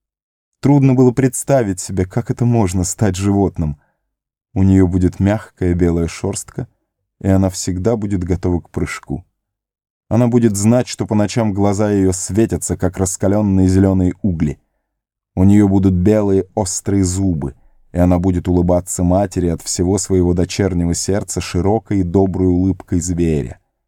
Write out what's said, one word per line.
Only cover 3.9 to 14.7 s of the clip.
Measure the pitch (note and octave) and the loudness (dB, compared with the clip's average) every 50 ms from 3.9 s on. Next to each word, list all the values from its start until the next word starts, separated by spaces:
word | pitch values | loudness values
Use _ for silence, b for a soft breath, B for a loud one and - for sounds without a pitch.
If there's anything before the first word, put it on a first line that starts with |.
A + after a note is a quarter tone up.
| _ _ _ _ _ _ _ _ _ _ _ _ - | _ _ _ _ _ _ _ _ _ _ _ _ -2
У | F#2+ G2 | 0 2
нее | F#2+ F#2+ F#2+ F#2+ | 4 4 4 4
будет | F2+ F2+ F#2+ F#2 F2+ - - | 4 2 0 0 0 0 0
мягкая | F#2+ G2 G#2 A2+ - - _ - F#2+ F2+ F2 | 0 0 0 -2 -4 -12 _ -4 -2 -2 0
белая | F2 F2 F2 E2 E2+ E2+ E2 | 2 2 0 0 0 -2 -4
шерстка, | - - - F#2+ G2 - - - - - - - _ _ _ _ _ _ _ _ _ _ | -6 -6 -8 -8 -8 -8 -12 -14 -12 -12 -12 -12 _ _ _ _ _ _ _ _ _ _
и | - F#2+ | -2 0
она | F#2+ F#2+ F#2+ F#2+ | 2 2 2 0
всегда | F#2+ - - - F#2 F#2 F#2 A2 A#2+ | -2 -4 -6 -6 -6 -2 -2 -2 -2
будет | A2 G#2 G2 G2+ F#2 F2 | -2 -2 -4 -4 -4 -2
готова | E2+ F#2 F2 - F2+ F2 E2+ | -2 -4 -4 -2 -2 -2 -2
к | - - | -4 -6
прыжку. | - - F2 - - - - - C#2 - - _ _ _ _ _ _ _ _ _ _ _ _ _ _ _ _ - | -8 -6 -6 -6 -8 -12 -10 -10 -10 -12 -12 _ _ _ _ _ _ _ _ _ _ _ _ _ _ _ _ -2
Она | G2+ A2+ B2 | 0 2 2
будет | A#2+ A#2 B2 A#2 A#2 G2+ | 2 2 2 2 2 0
знать, | G2 G2+ A2 A#2+ B2+ A#2+ - | 2 2 2 2 2 0 -2
что | - - G#2+ | -6 -8 -6
по | F#2+ A2 | -2 0
ночам | G#2 G#2 G2 - B2 A2+ G#2+ F#2+ | -2 -2 0 -2 -2 -2 -2 0
глаза | G2 G2 G2+ G2+ F#2+ G#2+ G#2 | 0 0 0 0 0 0 0
ее | G#2 G2 F#2+ F#2+ F#2 | 2 2 2 2 0
светятся, | - - - F#2+ G2+ A2+ - F#2 D#2+ - - F2 | -2 -6 -6 0 0 0 0 0 -4 -6 -6 -6
как | - - F2+ F2+ - | -4 -4 -4 -2 -2
раскаленные | F#2+ F#2 - - - F#2+ G2 G#2 G#2+ G2+ F#2+ F#2+ F#2+ F#2 | -4 -4 -4 -4 -2 -2 0 0 0 0 2 2 2 4
зеленые | F#2 G2 G2 F#2+ F#2+ F#2+ F2+ F2+ F2+ _ - | 4 4 4 2 2 2 0 0 -2 _ -4
угли. | G#2 E2+ D#2+ E2 D2 C2+ - _ _ | -4 -2 0 -2 -4 -4 -8 _ _